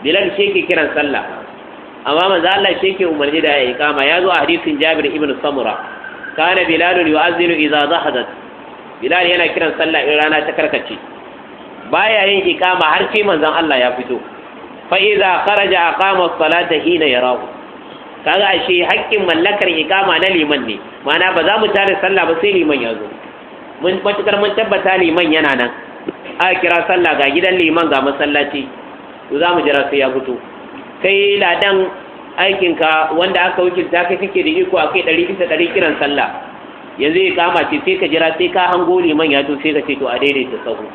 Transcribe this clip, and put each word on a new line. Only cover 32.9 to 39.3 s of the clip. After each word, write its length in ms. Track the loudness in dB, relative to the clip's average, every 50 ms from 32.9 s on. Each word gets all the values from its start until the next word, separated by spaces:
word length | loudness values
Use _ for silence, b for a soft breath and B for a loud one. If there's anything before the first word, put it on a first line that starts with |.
| 2 2 2 2 2
wanda 240 | 0 0 2 2 2 2 2 2
aka 60 | 2 0
wakilta 400 | 0 2 0 -2 0 0 0 0 0
kai 60 | -2 -2
kake 240 | -4 -2 -2 0 0
da 80 | 2 2 0 0 2
iko 80 | 2 0
akai 240 | 0 2 0 0 0 2
ɗari 160 | 2 0 0 0
bisa 160 | 0 -2 -2 -2
ɗari 240 | 0 0 0 0 0
kiran 220 | 0 0 0 0
sallah. 340 | 0 -2 -2 0 0 -2 -2 -4 -8 -14 -14 -18 -18 -18 -18 -20 -20 -20 -18 -6 -2
Yanzu 200 | -2 0 2 2 2 2
iqama 400 | 2 2 0 2 2 0 0 0
ce 80 | -2 -2 0 0
sai 80 | 0 0
ka 80 | 0 0
jira 240 | 2 2 2 0 0
sai 160 | 0 -2 0
ka 160 | 2 0 2 2 2
hango 240 | 2 2 2 2 2
liman 320 | 2 2 2 2 2 2